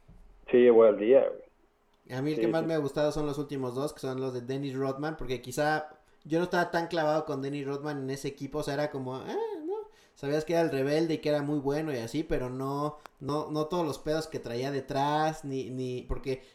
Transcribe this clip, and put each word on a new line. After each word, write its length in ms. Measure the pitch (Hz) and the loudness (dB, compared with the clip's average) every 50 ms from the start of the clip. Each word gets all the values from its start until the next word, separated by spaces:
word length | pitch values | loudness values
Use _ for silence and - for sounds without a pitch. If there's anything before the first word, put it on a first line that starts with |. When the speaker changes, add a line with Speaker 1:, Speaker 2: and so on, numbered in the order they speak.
| _ - - - - - - - - - | _ -20 -20 -20 -20 -20 -20 -20 -6 4
Speaker 1:
Sí, 180 | - 123 123 123 | 6 8 8 10
voy 180 | 117 113 113 110 | 10 10 10 10
al 100 | 101 95 | 8 6
día, 220 | 104 113 131 135 - - | 4 8 8 8 8 6
güey. 880 | - - - - _ _ _ _ _ _ _ _ _ _ _ - 127 131 | 0 -6 -14 -20 _ _ _ _ _ _ _ _ _ _ _ -8 -6 -4
Speaker 2:
A 20 | 139 | -2
mí 80 | 151 | -2
el 60 | 156 | 0
Speaker 1:
Sí, 60 | 120 113 | 0 2
Speaker 2:
que 60 | - | 2
más 140 | 160 165 160 | 2 0 0
Speaker 1:
sí. 40 | |
Speaker 2:
me 80 | 160 165 | 0 0
ha 40 | 156 | 0
gustado 340 | 143 135 - 156 147 151 - | 0 -2 0 0 0 0 2
son 140 | 160 151 | 0 -2
los 120 | 147 135 147 | -2 -2 -4
últimos 360 | 143 143 143 135 131 123 120 | -6 -6 -4 -4 -4 -4 -4
dos, 180 | 131 143 151 - | -4 -4 -4 -6
que 80 | - | -6
son 200 | - 131 131 131 | -8 -6 -4 -4
los 140 | 135 131 123 | -4 -4 -4
de 60 | 123 | -6
Dennis 360 | 120 120 131 139 143 139 127 | -6 -4 -6 -4 -4 -4 -4
Rodman, 400 | 135 135 135 135 139 151 160 156 | -2 -2 -2 -2 -2 -4 -6 -6
porque 240 | - 135 120 127 120 | -6 -6 -6 -6 -6
quizá 480 | - 127 120 147 147 151 156 151 - - - - _ _ _ _ _ | -6 -6 -2 0 2 2 2 0 -2 -6 -14 -20 _ _ _ _ _
yo 140 | 147 156 165 | 0 0 0
no 60 | 175 | 2
estaba 260 | 175 185 175 175 175 | 2 2 2 2 2
tan 160 | - 170 165 165 | 0 -2 -2 0
clavado 360 | 175 160 151 151 156 160 151 | 0 0 2 2 2 2 0
con 180 | 151 139 135 135 | -2 -4 -4 -4
Dennis 240 | 139 143 147 135 | -4 -4 -4 -4
Rodman 360 | 135 143 139 143 151 147 139 131 | -4 -6 -4 -4 -6 -6 -4 -4
en 80 | 131 | -6
ese 180 | 135 135 - 139 | -6 -4 -6 -8
equipo, 300 | 139 - 143 131 - 151 | -6 -6 -10 -6 -4 -4
o 40 | 143 | -4
sea, 120 | 147 139 | -2 -2
era 160 | 143 147 147 | -2 -2 -2
como, 260 | - 135 131 127 131 | -2 -4 -6 -6 -6
"Ah, 200 | 135 151 165 262 403 466 440 415 320 302 | -8 -8 -6 -4 -4 -4 -4 -6 -6 -6
¿no?". 80 | 330 403 440 415 - - - - _ _ | -6 -6 -6 -8 -12 -16 -20 -20 _ _
Sabías 300 | - 139 139 147 156 156 | -8 -4 -2 0 -2 0
que 80 | - 170 | 2 2
era 100 | 170 165 | 2 2
el 80 | 156 | 2
rebelde 440 | 135 135 135 143 147 156 170 160 151 | 2 0 0 2 2 2 2 2 0
y 40 | 156 | 0
que 100 | - 151 | 0 0
era 120 | 147 147 143 | 0 2 0
muy 160 | 143 151 147 | 0 -2 0
bueno 340 | 131 139 143 151 156 156 135 | 0 0 0 0 -2 -2 -4
y 40 | |
así, 260 | 120 113 117 - 147 160 | -4 -4 -4 -4 -4 -2
pero 260 | - 165 135 127 123 | -2 -2 -2 -2 -4
no, 480 | 127 131 135 139 139 143 147 151 143 - - - _ - | -4 -4 -4 -4 -2 -2 -2 -4 -4 -6 -18 -20 _ -10
no, 300 | 143 131 147 151 - - | -6 -4 -2 -2 -2 -2
no 160 | 151 151 151 | -2 -2 -2
todos 180 | 156 180 175 170 | 0 0 -2 0
los 120 | 147 131 - | -2 -2 -4
pedos 280 | - 151 156 160 156 - | -2 -2 -2 -2 -2 -4
que 100 | - 127 | -8 -8
traía 300 | - 117 117 120 131 139 | -6 -6 -4 -4 -4 -2
detrás, 720 | 143 135 131 - 135 135 139 147 151 156 156 160 156 - - | -2 -4 -4 -2 0 0 2 2 2 2 2 0 0 -4 -6
ni, 260 | 139 135 131 123 110 | -6 -4 -4 -4 -4
ni, 320 | 127 131 131 127 127 123 - | -4 -4 -4 -4 -4 -6 -4
porque 400 | - 131 123 - 135 131 131 - - - | -4 -6 -6 -2 -4 -4 -4 -6 -18 -20